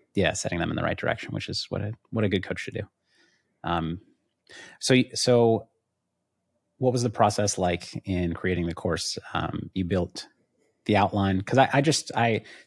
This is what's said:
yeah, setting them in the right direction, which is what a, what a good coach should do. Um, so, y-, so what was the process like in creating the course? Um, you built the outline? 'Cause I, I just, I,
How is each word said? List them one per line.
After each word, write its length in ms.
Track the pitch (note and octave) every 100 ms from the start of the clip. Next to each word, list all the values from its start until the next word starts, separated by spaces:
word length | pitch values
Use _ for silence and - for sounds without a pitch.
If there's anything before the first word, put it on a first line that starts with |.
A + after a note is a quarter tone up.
| _ -
yeah, 180 | E2
setting 260 | - - F2
them 100 | D#2+
in 60 | E2
the 80 |
right 140 | D#2+ -
direction, 340 | - - -
which 140 | G2+ -
is 160 | F#2+ -
what 120 | G2
a, 120 | G2+ A2+ -
what 120 | A2
a 60 | G#2
good 140 | F#2+
coach 160 | - -
should 140 | - -
do. 80 | G2+ _ _ _ _ _ _ _
Um, 360 | - E2+ E2 F2 - _ _ _ _ - - -
so, 160 | - B2+
y-, 140 | A#2
so 540 | - - A#2+ A#2 A2+ - _ _ _ _ _ _ _ _ _ _ -
what 140 | C3
was 100 | B2
the 60 | A#2+
process 480 | - G#2 G#2 G2+ -
like 440 | F2+ F2+ - - -
in 280 | F2+ F2
creating 320 | E2+ F#2 F2 E2+
the 60 |
course? 440 | E2 - D#2+ - - -
Um, 360 | E2+ E2 E2 G2
you 120 | F#2+ F2
built 420 | F#2 F2 - - _ _ _ _ _ -
the 120 | G2+
outline? 440 | G2+ G#2 G2 F#2
'Cause 180 | - B2+
I, 100 | C3
I 80 | C#3
just, 300 | D3 C#3+ - -
I, 260 | A#2 A2 - -